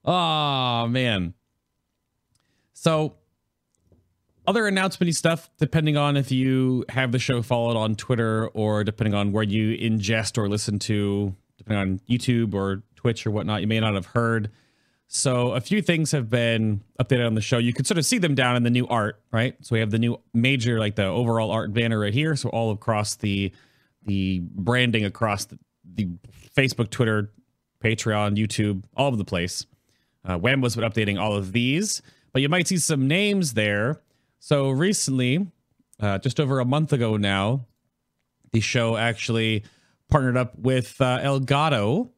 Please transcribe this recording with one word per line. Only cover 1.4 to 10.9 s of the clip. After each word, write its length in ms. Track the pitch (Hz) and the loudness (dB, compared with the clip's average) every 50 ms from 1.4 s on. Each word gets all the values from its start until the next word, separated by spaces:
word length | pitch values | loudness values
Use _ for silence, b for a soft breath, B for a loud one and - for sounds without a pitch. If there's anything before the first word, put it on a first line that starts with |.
| _ _ _ _ _ _ _ _ _ _ _ _ _ _ _ _ _ _ _ _ _ _ _ _ _ _ | _ _ _ _ _ _ _ _ _ _ _ _ _ _ _ _ _ _ _ _ _ _ _ _ _ _
So, 420 | _ - - 165 160 156 156 143 - _ _ _ _ _ _ _ _ _ _ _ _ _ _ _ _ _ _ _ _ _ _ _ _ _ _ - | _ -2 0 0 2 2 0 -2 -6 _ _ _ _ _ _ _ _ _ _ _ _ _ _ _ _ _ _ _ _ _ _ _ _ _ _ -2
other 180 | 202 233 220 | 0 0 0
announcement 480 | 202 190 190 190 190 - - 185 175 156 | 0 0 0 0 -2 -2 -2 -2 -2 -2
stuff, 340 | - - 170 165 156 - _ _ _ | 0 0 0 0 0 -6 _ _ _
depending 380 | 156 139 - 160 156 156 147 | -4 0 0 0 2 2 2
on 200 | 147 143 143 143 | 2 2 2 2
if 160 | 139 135 - | 0 0 0
you 520 | 131 127 131 131 131 131 131 127 127 123 - - | 0 0 2 2 2 2 2 2 0 0 -2 -4
have 240 | - 139 131 123 | -4 -2 -2 0
the 80 | 117 127 | 0 -2
show 200 | - - 131 120 | 0 0 -2 -2
followed 360 | 110 - 123 120 117 117 117 | 0 0 0 0 0 0 0
on 180 | 110 110 110 110 | 0 0 0 -2
Twitter 540 | 104 - - 131 113 113 110 110 110 113 - | -4 -2 -2 0 0 2 0 0 0 -2 -4
or 340 | - 110 107 107 107 104 | -2 -2 0 0 0 0
depending 320 | 104 104 104 - 107 107 101 | 0 -2 -2 -2 -2 0 0
on 160 | 101 101 101 | 0 0 0
where 140 | 98 107 110 | 0 0 0
you 340 | 104 98 110 107 107 113 - | 0 0 0 0 0 0 -2
ingest 600 | 95 117 110 107 98 98 113 110 107 - - 120 | 0 0 0 0 0 0 0 0 -2 -2 -2 -2
or 100 | 104 101 | -2 0
listen 320 | 104 104 - - 104 101 | -2 -2 -2 -2 -4 -4
to, 520 | - - | -2 -2